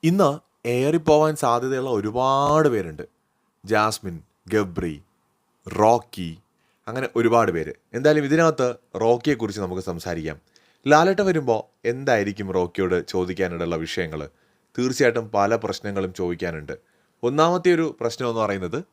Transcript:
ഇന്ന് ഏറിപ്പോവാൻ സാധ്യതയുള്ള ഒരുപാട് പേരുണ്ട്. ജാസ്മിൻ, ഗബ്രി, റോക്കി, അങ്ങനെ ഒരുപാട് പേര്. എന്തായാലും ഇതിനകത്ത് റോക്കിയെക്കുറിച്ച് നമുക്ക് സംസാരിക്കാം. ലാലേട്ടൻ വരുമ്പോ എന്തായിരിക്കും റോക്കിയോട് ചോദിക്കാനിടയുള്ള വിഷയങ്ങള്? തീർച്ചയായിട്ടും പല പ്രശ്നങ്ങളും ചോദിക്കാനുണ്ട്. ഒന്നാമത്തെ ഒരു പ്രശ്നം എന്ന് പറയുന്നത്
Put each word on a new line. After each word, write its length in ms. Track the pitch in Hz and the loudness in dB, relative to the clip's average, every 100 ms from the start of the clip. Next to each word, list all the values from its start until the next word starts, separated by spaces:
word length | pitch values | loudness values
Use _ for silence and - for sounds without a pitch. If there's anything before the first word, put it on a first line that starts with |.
ഇന്ന് 360 | 160 190 165 143 _ _ 120 | 2 4 2 2 _ _ -4
ഏറിപ്പോവാൻ 680 | 123 139 165 156 151 156 156 | 0 2 0 4 4 4 2
സാധ്യതയുള്ള 540 | 131 120 127 131 135 | 2 2 0 -4 0
ഒരുപാട് 760 | 113 104 120 131 135 143 151 151 | 0 0 0 2 2 4 4 4
പേരുണ്ട്. 340 | 113 85 76 - _ _ _ _ _ | 2 -4 -10 -16 _ _ _ _ _
ജാസ്മിൻ, 580 | 98 107 107 107 98 82 - _ - | 0 2 2 0 -10 -12 -16 _ -2
ഗബ്രി, 540 | 107 98 82 87 73 _ _ _ _ _ _ - | 0 0 -4 -6 -8 _ _ _ _ _ _ -10
റോക്കി, 720 | 90 107 120 - - 87 80 _ _ _ _ - | 4 4 4 0 -8 -8 -10 _ _ _ _ -10
അങ്ങനെ 200 | 120 131 117 | -6 -4 0
ഒരുപാട് 360 | 113 117 107 | 4 4 2
പേര്. 200 | 82 78 - _ | 0 -6 -10 _
എന്തായാലും 320 | 113 143 151 | -6 0 0
ഇതിനകത്ത് 500 | 139 156 165 156 123 120 _ 95 | 2 2 2 2 -2 -4 _ -2
റോക്കിയെക്കുറിച്ച് 600 | 113 120 131 127 113 101 | 2 2 0 -2 -2 -4
നമുക്ക് 220 | 92 92 | -6 -6
സംസാരിക്കാം. 580 | 95 85 90 82 78 78 _ _ _ _ 135 | -8 -8 -6 -6 -6 -10 _ _ _ _ 4
ലാലേട്ടൻ 360 | 151 175 190 | 4 4 2
വരുമ്പോ 460 | 196 160 131 110 - _ | 0 0 0 -2 -2 _
എന്തായിരിക്കും 680 | 113 123 135 117 101 101 98 | -6 -4 0 2 0 -4 -4
റോക്കിയോട് 560 | 92 87 - 92 90 87 | -2 -2 -2 0 0 -2
ചോദിക്കാനിടയുള്ള 680 | 95 90 90 92 85 85 82 | -4 -4 -2 -4 -2 -4 -4
വിഷയങ്ങള്? 520 | 80 - 82 78 71 _ _ _ _ - | -4 -6 -6 -8 -12 _ _ _ _ -4
തീർച്ചയായിട്ടും 520 | 127 127 127 117 110 | -4 2 2 2 -2
പല 220 | 104 101 113 | 0 2 0
പ്രശ്നങ്ങളും 580 | 110 98 107 98 95 | -2 -6 -6 -4 -6
ചോദിക്കാനുണ്ട്. 580 | 90 90 87 87 82 73 76 _ _ _ _ | -4 -4 -4 -6 -8 -12 -14 _ _ _ _
ഒന്നാമത്തെ 520 | - 143 165 180 175 | -2 2 2 4 2
ഒരു 220 | 170 160 - | 2 0 -4
പ്രശ്നം 280 | 117 - 127 | -6 -4 -4
എന്ന് 120 | 113 | -2
പറയുന്നത് 440 | 107 98 90 127 185 | -2 -2 -4 -6 -10